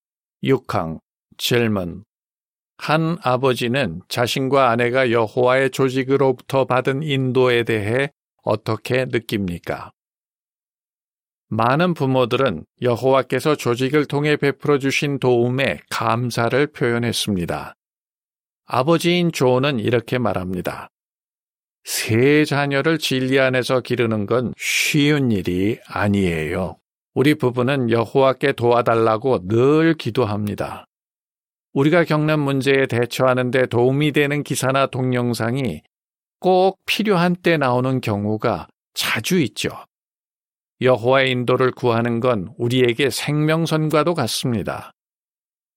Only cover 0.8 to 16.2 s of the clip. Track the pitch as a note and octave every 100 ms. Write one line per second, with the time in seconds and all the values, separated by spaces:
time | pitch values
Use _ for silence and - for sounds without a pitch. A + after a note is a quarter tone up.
0.8 | E2 D#2+ _ _ _ - - B2 A2+ G2+
1.8 | F2 E2+ - _ _ _ _ _ _ -
2.8 | - D#3 D#3+ E3+ B2+ B2 C3+ A#2+ A#2+ C3+
3.8 | A2 E2 - - A#2+ C#3 C3 C#3 B2 A#2
4.8 | A#2+ C3 C3 A#2 A2 - B2 C3 C3+ -
5.8 | C3+ C3 B2+ C3+ C3+ B2+ - C3+ B2+ C3
6.8 | C3 C3+ D#3 C3+ C3 B2+ B2+ A#2+ A#2 A2+
7.8 | G2+ B2 C#3 _ _ _ A2+ A2 - A2
8.8 | - B2+ C3 A#2+ - G#2+ F#2+ E2+ - C#2+
9.8 | - - _ _ _ _ _ _ _ _
10.8 | _ _ _ _ _ _ - A2 A#2+ C#3+
11.8 | F3+ D#3 C3+ C3 A#2+ B2 C3+ D#2+ - -
12.8 | A#2+ A#2 C3 C3+ B2 C3 D#3 D3 B2 A#2+
13.8 | C3 D3+ C#3+ C#3+ D3+ D3 C#3+ C3 D3 C#3+
14.8 | C3+ - D3 C#3 B2+ A#2+ A#2+ C3 B2+ E2
15.8 | - - A2+ A2+